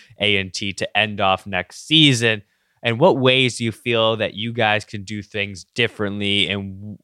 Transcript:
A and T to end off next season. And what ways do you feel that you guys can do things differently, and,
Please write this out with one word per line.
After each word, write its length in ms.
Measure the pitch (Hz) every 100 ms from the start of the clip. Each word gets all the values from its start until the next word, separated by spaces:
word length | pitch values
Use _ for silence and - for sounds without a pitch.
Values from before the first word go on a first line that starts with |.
| - -
A 160 | 104 98
and 160 | 95
T 180 | - 101
to 260 | 92 - 101
end 220 | 107 101
off 260 | 98 92 101
next 400 | 92 87 - -
season. 580 | 160 147 120 117 107 - _ _ _
And 160 | 120 113
what 200 | 175 135
ways 400 | 127 131 127 -
do 80 | 117
you 80 |
feel 420 | - 120 113 110 110
that 200 | 101 98
you 180 | 113
guys 320 | 120 110 107 -
can 180 | 104
do 180 | 98 107
things 440 | 98 107 101 95 -
differently, 840 | - 117 - 101 101 101 101 85
and, 500 | 101 98 95 104 104